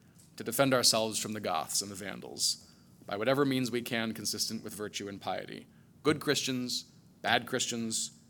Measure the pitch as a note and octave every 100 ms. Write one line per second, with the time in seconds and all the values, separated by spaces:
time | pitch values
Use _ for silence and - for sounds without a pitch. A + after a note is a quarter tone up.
0 | - - - - A#2+ A2+ C#3 B2+ A#2+ A2+
1 | A2 G2+ G#2+ G#2+ G#2 D#2+ - - G2 F#2+
2 | F#2+ B1 A#1+ C2 - - - - - -
3 | - G2+ A2+ C3+ C#3 C3 B2 A#2+ A#2 A#2
4 | A2+ A2 G#2 G#2 - A2+ G#2+ F#2+ G#2 -
5 | G2+ G2 G2 F#2+ G2 A1 - - - -
6 | C#3+ D3+ D3+ C3+ - B2+ B2 B2 - -
7 | - - G2 B2 A2+ B2 - A#2 A2+ A2
8 | - - -